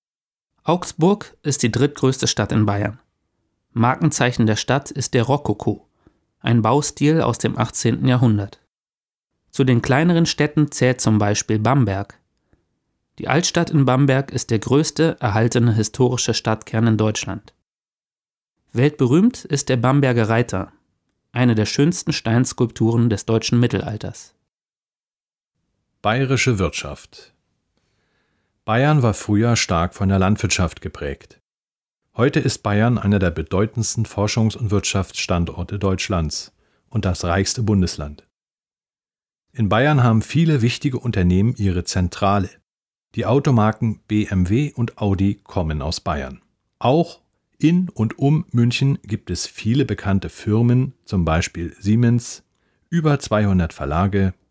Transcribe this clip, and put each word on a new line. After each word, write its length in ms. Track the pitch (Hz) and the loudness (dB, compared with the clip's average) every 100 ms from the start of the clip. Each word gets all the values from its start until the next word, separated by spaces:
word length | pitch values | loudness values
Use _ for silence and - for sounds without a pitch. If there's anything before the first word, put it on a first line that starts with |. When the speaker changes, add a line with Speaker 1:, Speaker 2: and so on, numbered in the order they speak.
| _ _ _ _ _ _ | _ _ _ _ _ _
Speaker 1:
Augsburg 720 | - 175 - - 170 208 - _ | -2 -2 -2 0 2 2 -4 _
ist 200 | 151 139 | -4 0
die 100 | 120 | 0
drittgrößte 540 | 113 143 - 131 131 123 | 2 0 2 0 0 -2
Stadt 260 | - 101 | -2 0
in 140 | 113 104 | 2 2
Bayern. 340 | 101 107 113 _ _ _ _ _ _ _ | 0 -4 -8 _ _ _ _ _ _ _
Markenzeichen 760 | 117 120 135 160 - 123 120 110 | -2 0 2 0 0 0 2 0
der 100 | 107 | 0
Stadt 340 | - 131 - | -2 -4 -4
ist 220 | - - | -8 -4
der 100 | 127 | 0
Rokoko, 640 | 117 - - 104 - 104 _ _ _ _ _ _ | 0 0 -2 -4 -4 -6 _ _ _ _ _ _
ein 220 | - 117 | 0 2
Baustil 580 | 110 139 147 - 143 160 | 4 2 0 -2 0 2
aus 180 | 117 123 | 0 -2
dem 200 | - - | -2 -2
achtzehnten 480 | 113 - 117 - 131 | -6 -2 -2 0 0
Jahrhundert. 540 | 123 120 104 101 - _ _ _ _ _ _ _ _ _ | 2 2 2 -2 -12 _ _ _ _ _ _ _ _ _
Zu 140 | - | 0
den 180 | 131 120 | 2 2
kleineren 440 | - 131 170 170 165 | 2 2 4 4 2
Städten 440 | - 147 156 147 | 0 -2 0 0
zählt 300 | - 127 123 | 2 0 0
zum 180 | - 107 | 2 2
Beispiel 400 | 104 107 - 110 | 2 0 -2 0
Bamberg. 600 | 110 139 104 98 101 - _ _ _ _ _ _ _ _ _ - | 2 2 2 -2 -8 -14 _ _ _ _ _ _ _ _ _ -10
Die 100 | - | -2
Altstadt 420 | 139 175 170 165 | 0 0 -2 0
in 160 | 151 131 | 2 2
Bamberg 440 | 127 139 131 139 | 4 4 2 0
ist 200 | 127 - | -6 -2
der 80 | 113 | -2
größte 580 | - 135 156 - 160 - | 2 0 2 0 -2 0
erhaltene 540 | 113 104 120 120 120 | -2 0 2 2 2
historische 600 | 110 107 - 123 123 - | 2 0 0 0 0 -4
Stadtkern 520 | 110 - 107 - 113 113 | -4 -2 -4 -4 -2 2
in 100 | 110 | 2
Deutschland. 560 | 107 107 - 98 - _ _ _ _ _ _ _ _ _ _ _ _ | 0 -2 -6 -10 -14 _ _ _ _ _ _ _ _ _ _ _ _
Weltberühmt 720 | 113 143 - 127 151 226 - - | 0 0 2 2 4 2 0 -6
ist 240 | 143 - | -6 -2
der 80 | 127 | 0
Bamberger 500 | 120 143 135 120 107 | 2 2 2 2 2
Reiter, 440 | 117 120 95 92 _ _ _ _ _ _ | 0 0 -4 -8 _ _ _ _ _ _
eine 220 | 120 123 | 0 2
der 100 | 110 | 2
schönsten 480 | 104 - 147 175 - | 0 2 0 0 -4
Steinskulpturen 960 | 147 113 117 127 - 120 - 113 117 117 | -4 0 0 0 -2 -4 0 0 2 2
des 160 | 101 | 0
deutschen 340 | - 113 - 120 | 0 -2 0 2
Mittelalters. 760 | 120 95 90 104 92 - - _ _ _ _ _ _ _ _ _ _ _ _ _ _ _ _ _ | 2 0 -4 -8 -10 -14 -20 _ _ _ _ _ _ _ _ _ _ _ _ _ _ _ _ _
Speaker 2:
Bayerische 560 | 101 120 131 131 - 107 | -2 0 0 0 0 0
Wirtschaft. 760 | 85 - 71 71 - - - _ _ _ _ _ _ _ _ _ _ _ _ _ - | -2 -4 -10 -12 -18 -20 -20 _ _ _ _ _ _ _ _ _ _ _ _ _ -2
Bayern 360 | 113 143 151 | 0 4 4
war 120 | 120 | 2
früher 420 | 98 - 104 120 113 | 0 0 2 2 2
stark 380 | - 85 87 | 0 0 -2
von 160 | - 95 | -2 0
der 80 | 98 | 2
Landwirtschaft 640 | 95 107 95 - 87 - | 2 2 0 0 -2 -4
geprägt. 580 | 92 - 71 69 - _ _ _ _ _ _ _ _ - | -14 -10 -10 -10 -14 _ _ _ _ _ _ _ _ -2
Heute 220 | 127 - | 0 2
ist 220 | - - | -2 -2
Bayern 360 | 104 104 117 120 | -2 0 2 0
einer 200 | 98 101 | 2 2
der 120 | 90 | 0
bedeutendsten 760 | 82 78 95 107 - 110 - | -2 -4 -2 -2 -2 -4 -4
Forschungs- 520 | 107 - 104 - 110 - | -6 -2 -2 0 -2 -2
und 140 | 107 | -2
Wirtschaftsstandorte 1080 | 101 - 98 92 - - 87 87 - 85 101 | -2 0 -4 -4 -6 -4 -2 -2 -6 -10 -4
Deutschlands 720 | 98 92 - 92 76 - - _ _ _ _ | -2 -2 -2 -2 -2 -6 -12 _ _ _ _
und 160 | 110 95 | -4 -4
das 180 | 87 | -2
reichste 380 | 87 90 98 - | -2 -2 -2 -2
Bundesland. 640 | 110 101 87 - 73 73 - _ _ _ _ _ _ _ _ _ _ _ _ | 0 2 0 -4 -12 -14 -20 _ _ _ _ _ _ _ _ _ _ _ _
In 160 | - 104 | -4 0
Bayern 340 | 110 143 147 | 2 2 4
haben 200 | 120 113 | 4 2
viele 380 | - 147 170 147 | 2 0 2 2
wichtige 360 | 120 - 147 127 | 0 -2 -4 -4
Unternehmen 560 | 120 107 87 92 110 - | -4 0 2 4 2 0
ihre 280 | 98 87 | -2 -2
Zentrale. 680 | - 98 87 - 98 101 92 - _ _ _ _ _ | -2 -2 -2 0 0 0 -2 -8 _ _ _ _ _
Die 100 | - | -6
Automarken 760 | 113 135 143 120 107 107 113 104 - | -2 0 2 2 2 0 -4 -6 -4
B 200 | 107 101 | -2 0
M 220 | 95 90 | 0 2
W 220 | 113 147 | 0 -2
und 240 | - 117 - | -4 -6 -4
Audi 420 | 104 95 98 101 | -2 0 0 -2
kommen 380 | - - 80 78 | -6 -4 -2 -4
aus 200 | 69 - | -6 -6
Bayern. 420 | - 73 67 - _ _ _ - | -6 -6 -8 -12 _ _ _ -4
Auch 420 | 120 151 165 - _ _ _ - | 0 0 0 -6 _ _ _ -2
in 300 | 151 180 180 | 0 2 -2
und 300 | - 110 - | -2 -4 0
um 260 | 139 151 - | 0 0 0
München 480 | 120 120 - 135 139 | 0 0 2 0 -2
gibt 280 | - 107 - | -4 -8 -6
es 160 | 87 - | -8 -8
viele 400 | - 110 131 127 | -8 -2 0 0
bekannte 420 | 101 98 95 85 | -4 -2 -2 -2
Firmen, 640 | - - 107 120 123 131 - - | -8 -2 2 2 2 0 -6 -6
zum 180 | 95 | -2
Beispiel 500 | 78 82 - - 85 - | 0 0 -2 -6 -12 -6
Siemens, 640 | 98 110 120 120 - - _ _ _ _ - | 0 2 4 2 -2 -14 _ _ _ _ -8
über 280 | 170 156 143 | -2 0 0
zweihundert 540 | - 107 104 92 82 | 0 0 2 2 0
Verlage, 640 | - 69 78 95 98 95 - _ | -4 -4 0 0 0 0 -4 _